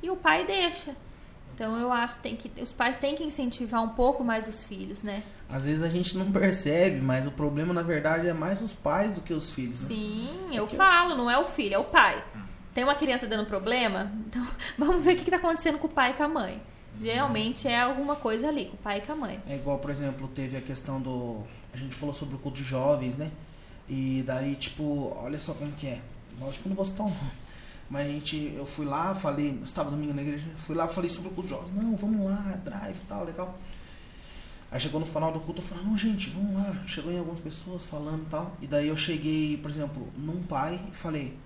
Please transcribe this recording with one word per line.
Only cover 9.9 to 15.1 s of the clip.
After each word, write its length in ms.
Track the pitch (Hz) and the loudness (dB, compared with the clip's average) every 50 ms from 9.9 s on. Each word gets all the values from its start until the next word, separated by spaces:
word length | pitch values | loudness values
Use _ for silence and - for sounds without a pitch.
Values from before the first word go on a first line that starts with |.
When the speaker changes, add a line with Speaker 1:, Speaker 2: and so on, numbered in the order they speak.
| 226 214 214 214 214 220 233 269 302 370 381 359 | -4 -4 -4 -2 -4 -4 -4 -4 -6 -6 -6 -4
Speaker 2:
É 40 | 285 226 | -2 -2
Speaker 1:
eu 80 | 208 | 0
Speaker 2:
que 80 | 214 - | 0 4
eu 20 | |
Speaker 1:
falo, 380 | - 381 381 359 339 349 359 320 | 6 8 10 10 10 8 6 4
não 140 | 254 240 240 | 2 4 6
é 80 | 240 269 | 6 4
o 80 | 294 | 4
filho, 280 | 277 - - 240 202 196 | 2 0 0 0 2 4
é 40 | 196 | 2
o 60 | - | 2
pai. 380 | - - 302 240 196 - - - - - | 8 8 10 10 10 6 2 -4 -8 -10
Speaker 3:
Hum. 40 | 214 196 - - - - - - | -10 -10 -10 -12 -14 -14 -6 -2
Speaker 1:
Tem 100 | 247 247 | 2 4
uma 100 | 269 285 | 4 4
criança 300 | 285 311 269 247 247 254 | 4 4 4 4 2 2
dando 200 | 208 220 214 208 | 2 0 0 0
problema, 680 | 208 208 190 190 220 240 254 240 220 196 190 196 202 208 220 220 | 0 0 0 2 2 2 4 4 4 2 2 -2 -2 -4 -6 -6
então 200 | 220 - 247 247 240 - - | -4 -4 -4 -2 -2 -4 -4
<laughs> 160 | - - - | -6 -8 -2
vamos 260 | - 294 294 359 349 | 2 4 6 6 8
ver 120 | 285 330 | 8 8